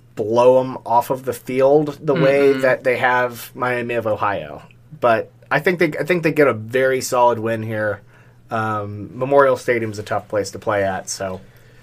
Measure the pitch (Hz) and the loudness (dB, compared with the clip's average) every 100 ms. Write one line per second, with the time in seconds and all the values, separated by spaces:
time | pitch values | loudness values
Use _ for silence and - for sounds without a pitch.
0 | _ - 107 117 127 127 131 127 - 120 | _ -8 -2 4 6 6 2 -6 0 0
1 | - 131 131 120 - 127 135 147 147 143 | 0 -4 -6 -8 -4 2 4 4 2 -4
2 | 151 139 135 139 139 135 131 127 135 120 | -2 2 2 4 4 4 2 0 0 0
3 | 127 127 123 117 - 127 123 123 120 120 | 0 0 -2 -6 -16 -6 -4 -4 -4 -4
4 | 107 104 104 95 76 71 - _ _ - | -2 -2 -2 -4 -8 -16 -20 _ _ -2
5 | 123 110 - _ - 139 175 175 170 147 | 0 2 -2 _ -4 -2 0 0 0 -2
6 | 147 180 160 147 139 110 110 127 131 131 | -2 -2 0 2 2 2 -2 0 0 0
7 | 117 127 120 113 110 113 110 110 107 101 | -2 2 2 2 -2 -4 -4 -4 -4 -6
8 | - _ _ _ - 113 110 107 101 104 | -12 _ _ _ -8 -6 -4 -4 -8 -10
9 | 101 120 131 143 135 127 - 120 110 101 | -12 -8 2 4 4 2 0 -2 -2 -8
10 | 104 104 - 107 98 98 113 104 98 92 | -6 -6 -4 -4 -4 -6 -4 -2 -2 -4
11 | - - 95 92 - - - - | -8 -8 -8 -10 -14 -20 -20 -2